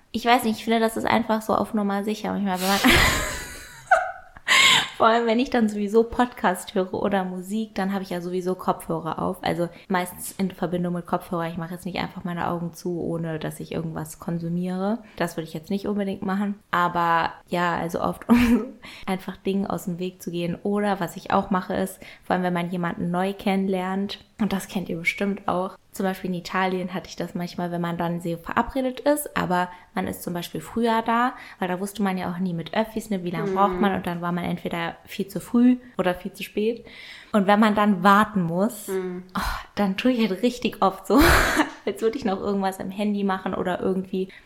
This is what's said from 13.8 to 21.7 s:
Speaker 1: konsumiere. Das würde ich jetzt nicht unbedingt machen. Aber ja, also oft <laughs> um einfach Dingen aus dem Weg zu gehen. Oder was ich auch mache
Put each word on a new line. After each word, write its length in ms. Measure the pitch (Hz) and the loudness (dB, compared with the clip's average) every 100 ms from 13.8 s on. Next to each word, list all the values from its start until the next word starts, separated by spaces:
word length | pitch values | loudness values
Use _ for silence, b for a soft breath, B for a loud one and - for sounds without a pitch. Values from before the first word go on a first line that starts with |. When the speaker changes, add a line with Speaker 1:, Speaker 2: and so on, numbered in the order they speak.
| 165 160 156 - | -6 -8 -10 -10
Speaker 1:
konsumiere. 800 | - 170 165 175 180 185 196 226 B - | -6 -4 -4 -4 -4 -2 -2 -2 B -4
Das 200 | 175 175 | -4 -4
würde 120 | 160 | -8
ich 40 | |
jetzt 160 | 160 - | -8 -4
nicht 180 | 202 202 | -4 -2
unbedingt 360 | 202 196 190 | -2 -2 -4
machen. 320 | 196 190 202 208 _ | -2 -2 -2 -6 _
Aber 600 | 175 175 175 170 165 165 - - | 0 2 2 2 2 0 -4 -6
ja, 280 | 175 175 170 | -2 0 0
also 240 | 170 175 | -2 -2
oft 260 | - 180 - | -2 -2 4
<laughs> 20 | |
um 340 | 240 240 226 226 - B B | 4 6 4 0 -10 B B
einfach 320 | - 190 190 185 | -4 -4 -6 -6
Dingen 300 | - 196 190 | -2 0 0
aus 180 | 170 | -4
dem 140 | - 170 | -4 -6
Weg 240 | 185 180 | -6 -8
zu 80 | - | -8
gehen. 260 | 175 170 170 | -4 -2 -2
Oder 360 | 202 202 208 190 | -2 0 0 0
was 180 | 170 - | -4 -8
ich 140 | - | 0
auch 200 | 196 190 | 0 2
mache 240 | 185 - | 0 0